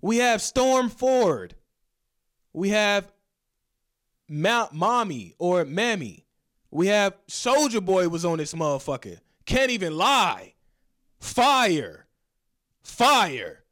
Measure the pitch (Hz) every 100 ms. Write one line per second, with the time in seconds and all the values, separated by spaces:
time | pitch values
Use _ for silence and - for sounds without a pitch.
0 | - 233 247 226 - - 262 262 247 -
1 | 254 262 214 127 90 - _ _ _ _
2 | _ _ _ _ _ 151 196 214 208 202
3 | 202 _ _ _ _ _ _ _ _ _
4 | _ _ _ 147 170 233 220 151 185 247
5 | 214 139 90 _ 175 180 151 147 240 214
6 | 127 80 _ _ _ _ _ 147 185 208
7 | 202 190 _ - 247 269 294 220 185 190
8 | 180 165 170 165 147 165 156 139 - 135
9 | 104 85 _ _ - 254 262 240 180 156
10 | 202 269 190 101 - _ _ _ _ _
11 | _ _ - - 254 269 233 160 104 -
12 | _ _ _ _ _ _ _ _ - -
13 | 240 277 190 131 90 80 _